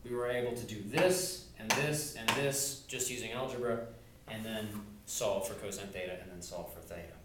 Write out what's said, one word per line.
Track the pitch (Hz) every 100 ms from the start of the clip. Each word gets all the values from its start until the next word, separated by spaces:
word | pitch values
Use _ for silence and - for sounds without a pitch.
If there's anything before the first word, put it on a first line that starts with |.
We | 120 120
were | 120
able | 123 120
to | 113 104
do | 104 98
this | 147 185 185 - - - -
and | 110
this | 123 147 151 - 117
and | 113
this | 127 139 135 - - -
just | 127 -
using | 123 113
algebra, | 120 131 123 120 113 113 - - - -
and | 110
then | 110 110 107 104 - - -
solve | - 110 98 98
for | 104
cosine | 104 98 98
theta, | 95 92 90
and | 90
then | 87
solve | 85 90 85
for | 85
theta. | - 90 85 -